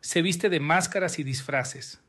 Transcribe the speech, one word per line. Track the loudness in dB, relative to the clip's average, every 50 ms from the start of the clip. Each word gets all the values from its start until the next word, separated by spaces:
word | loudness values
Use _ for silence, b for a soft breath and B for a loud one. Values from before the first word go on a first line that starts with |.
se | -6 0 0 2 2
viste | 2 2 2 2 2
de | 2 2
máscaras | 2 4 2 2 2 2 0 0 0 0 -2 -2
y | -4
disfraces. | -4 -4 -4 -4 -2 -2 -2 -2 -2 -6 -10 -14 -14 -16 -20 _